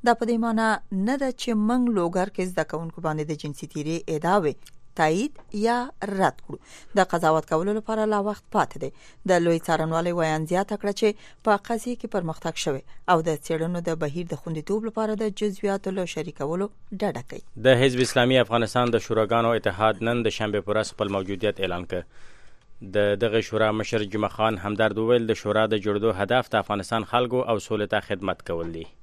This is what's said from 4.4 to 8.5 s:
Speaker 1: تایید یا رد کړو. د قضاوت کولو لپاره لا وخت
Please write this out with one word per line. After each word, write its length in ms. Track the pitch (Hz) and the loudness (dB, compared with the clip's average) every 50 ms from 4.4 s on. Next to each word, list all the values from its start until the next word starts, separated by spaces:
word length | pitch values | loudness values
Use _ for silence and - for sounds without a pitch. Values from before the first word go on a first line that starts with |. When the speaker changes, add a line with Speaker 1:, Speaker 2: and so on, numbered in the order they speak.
| 170 147 127 - - - - - - - - - | 2 2 -2 -4 -14 -18 -18 -18 -20 -12 0 2
Speaker 1:
تایید 340 | 160 156 160 185 247 302 - - - - - 202 208 | 2 4 4 2 0 -4 -6 -10 -14 -8 -4 -2 0
یا 120 | 226 240 247 240 277 - - - 208 196 190 | 0 0 0 -2 -6 -8 -8 -6 -4 0 2
رد 180 | 190 143 - - - | 2 2 2 0 -12
کړو. 120 | - - - - - - - - - - | -12 -12 -14 -14 -20 -20 -20 -18 -2 2
د 80 | - 185 - | 2 2 2
قضاوت 340 | - 170 165 160 156 160 156 - | 2 2 4 4 4 4 2 0
کولو 260 | 165 156 175 202 208 | 0 0 0 0 -2
لپاره 320 | 220 214 - 220 220 214 214 214 | -4 -4 -2 -2 0 0 2 2
لا 60 | 202 202 214 | 0 0 -2
وخت 160 | 208 - _ - | -4 -6 _ -2